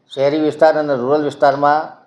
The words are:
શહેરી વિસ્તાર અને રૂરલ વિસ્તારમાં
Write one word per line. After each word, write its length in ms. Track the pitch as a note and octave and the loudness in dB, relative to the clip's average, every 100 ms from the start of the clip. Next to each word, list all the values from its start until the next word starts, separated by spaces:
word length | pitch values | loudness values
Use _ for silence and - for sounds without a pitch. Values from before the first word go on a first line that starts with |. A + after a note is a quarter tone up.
| _ | _
શહેરી 320 | C#3 C#3 D3+ D#3 | -2 -2 0 -2
વિસ્તાર 280 | C#3+ D#3+ D3+ | 2 2 2
અને 180 | D3+ C3+ | -2 -2
રૂરલ 280 | B2 D3+ | 0 -2
વિસ્તારમાં 640 | D3 C#3 C#3+ C#3 C#3+ D3+ D#3+ - | -2 0 0 2 2 0 -4 -14